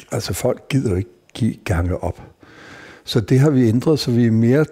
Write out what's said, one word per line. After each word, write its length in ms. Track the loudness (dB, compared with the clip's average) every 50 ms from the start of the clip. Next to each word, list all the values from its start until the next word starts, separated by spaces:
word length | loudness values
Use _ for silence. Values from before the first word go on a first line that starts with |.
| -14 -8 -8
altså 200 | -8 -8 -8 -10
folk 340 | -4 -4 -4 -4 -4 -6 -4
gider 220 | -2 -2 0 0
jo 60 | -2
ikke 140 | -2 -4 -6 -12 _ _ _ -8
give 200 | -4 -4 -4 -4 -6 -6
gange 380 | -4 -4 -2 -2 -2 -4 -4 -6
op. 180 | -8 -8 -8 -14 -20 _ _ -20 -20 -20 -20 -20 -20 -20 -20 -20 -20 -20 -20 _
Så 160 | -4 -4 -2
det 200 | 0 2 2 4
har 100 | 4 4
vi 180 | 4 4 2 2
ændret, 300 | 2 2 2 2 0 0
så 120 | 0 0
vi 180 | 0 2 2 2
mere 360 | 4 2 2 4 4 2 2 -2